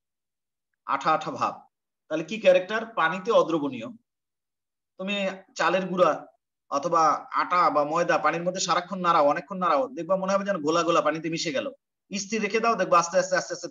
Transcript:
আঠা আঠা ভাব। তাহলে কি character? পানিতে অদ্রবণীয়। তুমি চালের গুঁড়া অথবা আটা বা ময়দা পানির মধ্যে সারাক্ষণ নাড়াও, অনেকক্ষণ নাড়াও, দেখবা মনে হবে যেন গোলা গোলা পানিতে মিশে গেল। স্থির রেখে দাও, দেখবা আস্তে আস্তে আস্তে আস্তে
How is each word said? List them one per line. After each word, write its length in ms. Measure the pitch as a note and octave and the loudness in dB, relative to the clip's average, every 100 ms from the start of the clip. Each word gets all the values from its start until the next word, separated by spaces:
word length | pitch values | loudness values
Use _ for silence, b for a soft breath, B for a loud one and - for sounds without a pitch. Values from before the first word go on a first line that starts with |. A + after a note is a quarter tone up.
| _ _ _ _ _ _ _ _ - | _ _ _ _ _ _ _ _ -6
আঠা 220 | C#3+ E3+ | -2 0
আঠা 180 | D#3 D#3 | 0 -2
ভাব। 220 | B2+ G#2+ - - _ _ _ - | -4 -4 -4 -16 _ _ _ -8
তাহলে 120 | D#3+ D#3+ | -6 -6
কি 60 | A3 | 0
character? 380 | F#3 F3+ - G#3+ - | 4 4 2 -4 -4
পানিতে 340 | F3 D#3+ F#3+ F#3 | -2 0 0 2
অদ্রবণীয়। 560 | F#3 E3+ D#3+ C#3 B2 A2 - _ _ _ _ _ _ _ _ _ - | 2 4 0 -2 -6 -12 -14 _ _ _ _ _ _ _ _ _ -10
তুমি 160 | F#3+ G3+ F#3+ F#3+ - | -6 -4 -4 -6 -10
চালের 300 | - E3+ F#3 F#3 | -4 0 0 0
গুঁড়া 200 | F3+ E3 C#3 - _ _ _ _ | 2 2 2 -6 _ _ _ _
অথবা 300 | C#3+ E3 E3 D#3 C#3+ - D3 | -4 0 2 4 2 -2 -4
আটা 200 | D3+ F3+ D#3+ | 0 2 4
বা 120 | D3 D3 | 2 0
ময়দা 240 | E3 F3 D3+ | 0 2 2
পানির 280 | D3+ E3+ | 0 -2
মধ্যে 200 | F3 F3+ E3+ | -4 -4 -2
সারাক্ষণ 320 | E3 F3 F#3+ | -2 -4 -2
নাড়াও, 240 | F3 E3 C#3+ | 2 4 4
অনেকক্ষণ 280 | E3 - F#3 | 2 -4 -2
নাড়াও, 200 | F3 C#3+ B2+ C#3+ | 0 2 0 -4
দেখবা 180 | E3 F#3+ | -2 -2
মনে 160 | F#3+ | 0
হবে 140 | G3 G3 | 0 0
যেন 80 | F#3 | -2
গোলা 160 | C#3+ E3+ | 0 2
গোলা 180 | E3 E3 | 2 2
পানিতে 260 | D3 D#3+ D#3+ | 2 -2 -4
মিশে 260 | D#3+ E3 B2+ | -4 -4 -4
গেল। 100 | G2+ - _ _ - | -6 -10 _ _ -10
স্থির 280 | G3 - A3 | -10 -6 -4
রেখে 180 | G3+ A3 | -2 0
দাও, 120 | A#3 F#3+ | 0 0
দেখবা 160 | E3+ G#3+ | 2 2
আস্তে 160 | - F#3 | 2 0
আস্তে 160 | F3+ F3 | 0 -2
আস্তে 160 | - | -4
আস্তে 120 | - E3+ | -8 -6